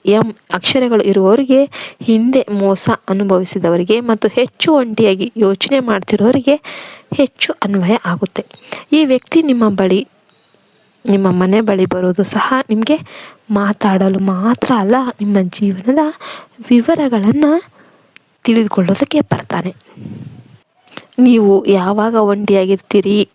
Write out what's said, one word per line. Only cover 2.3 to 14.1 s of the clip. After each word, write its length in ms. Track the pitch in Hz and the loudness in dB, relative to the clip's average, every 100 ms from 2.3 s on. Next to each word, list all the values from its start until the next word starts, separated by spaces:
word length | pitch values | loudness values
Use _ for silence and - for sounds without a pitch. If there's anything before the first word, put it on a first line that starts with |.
| 262 - | 0 -2
ಮೋಸ 380 | 202 196 190 - 226 - | -2 0 0 -2 -4 -2
ಅನುಭವಿಸಿದವರಿಗೆ 920 | 196 202 185 185 190 170 175 180 220 | -2 0 0 -2 -4 -2 0 0 -2
ಮತ್ತು 280 | 240 220 214 | 0 -2 0
ಹೆಚ್ಚು 460 | - 262 - - | 0 -2 -2 0
ಒಂಟಿಯಾಗಿ 600 | 302 240 214 220 190 240 226 | 2 0 0 0 0 -4 -2
ಯೋಚನೆ 420 | 196 196 - 269 | 0 0 -2 -2
ಮಾಡ್ತಿರೋರಿಗೆ 800 | 240 202 - 208 214 269 254 302 - - - - - | 0 -4 -2 0 2 2 2 0 -2 -18 -20 -18 -8
ಹೆಚ್ಚು 400 | - 262 - - | -2 -2 -2 -6
ಅನ್ವಯ 440 | - 196 202 180 226 180 | -4 -2 0 0 0 -2
ಆಗುತ್ತೆ. 400 | 170 202 - - - - - - | -6 -6 -8 -12 -14 -18 -16 -2
ಈ 140 | 294 294 | 0 2
ವ್ಯಕ್ತಿ 380 | 254 - 330 | 0 0 0
ನಿಮ್ಮ 260 | 311 240 220 | 2 2 2
ಬಳಿ, 380 | 196 190 190 269 _ _ _ _ - _ - _ _ - | 2 0 0 -2 _ _ _ _ -20 _ -20 _ _ -2
ನಿಮ್ಮ 220 | 196 190 | 0 2
ಮನೆ 300 | 180 185 208 | 0 2 0
ಬಳಿ 240 | 214 196 185 | 0 0 0
ಬರೋದು 380 | 180 180 180 | -2 -2 0
ಸಹ 300 | 190 214 - 262 - | -2 -2 -2 -2 -2
ನಿಮಗೆ 280 | 220 226 311 - - - - - | -2 0 -2 -4 -20 -20 -16 -4
ಮಾತಾಡಲು 680 | 208 202 208 208 190 190 | -2 -2 0 0 2 0